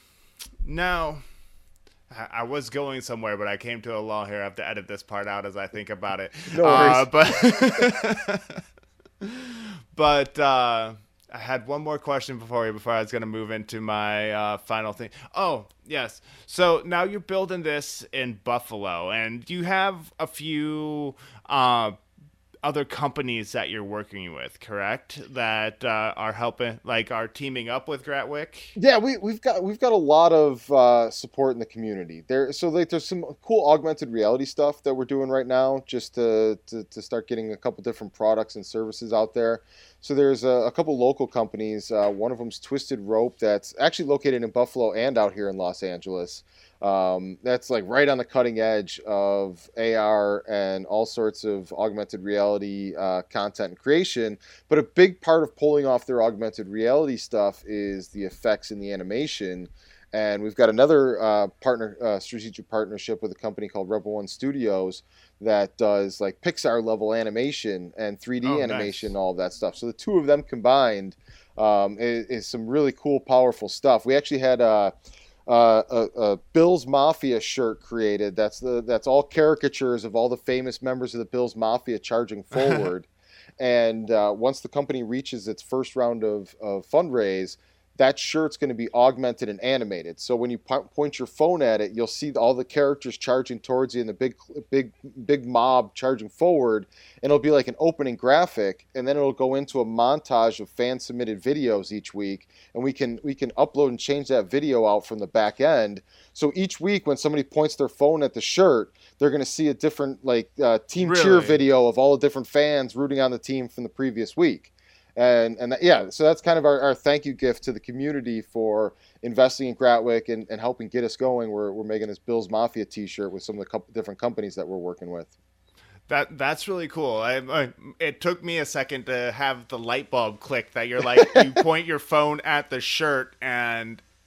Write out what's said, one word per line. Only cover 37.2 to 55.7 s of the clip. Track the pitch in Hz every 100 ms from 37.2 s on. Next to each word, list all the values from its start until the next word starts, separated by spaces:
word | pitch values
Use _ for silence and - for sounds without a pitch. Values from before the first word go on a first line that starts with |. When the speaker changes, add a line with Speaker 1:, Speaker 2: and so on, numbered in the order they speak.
| 110
Speaker 2:
getting | 117 110
a | 104
couple | 123 101
different | 110 113 104
products | - 107 110 110 107
and | 92
services | 110 110 104 113
out | 110 110
there. | 120 113 113 - _ - _
So | - 143
there's | 139 127 127
a, |
a | 123 117
couple | 143 160 131
local | 123 139 131
companies. | 123 110 104 107 107 -
Uh, | 107 101
one | 101 117
of | 120
them's | 117 -
Twisted | - 139 - 123
Rope | 101 110 120 -
that's | 110 104 - -
actually | 156 - 147
located | 143 139 127
in | 113
Buffalo | 120 120 127 113
and | 98 127 117
out | 104
here | 98 101
in | 95
Los | 90 90
Angeles. | 95 87 95 90 87 - - _ _ _
Um, | 101 98 92 92 92 90
that's, | 123 123 -
like, | 120 95
right | 127 143
on | 127
the | 120
cutting | 135 123 110
edge | 110 107 95 - 107
of | 101 101 101 98 87 - 113
A | 113 110
R | 107 107 101 101 -
and | 101 95 95 92
all | 107 113
sorts | - 110 107 110
of | 98 87
augmented | 80 110 104 101 104
reality, | 98 101 101 104 101 98 98 80
uh, | 95 90 -
content | 113 101 - 98
and | 90
creation. | 135 160 185 123 110 104 - - _
But | 151
a |
big | 147 - 190 180
part | - 165
of | 151 -
pulling | 151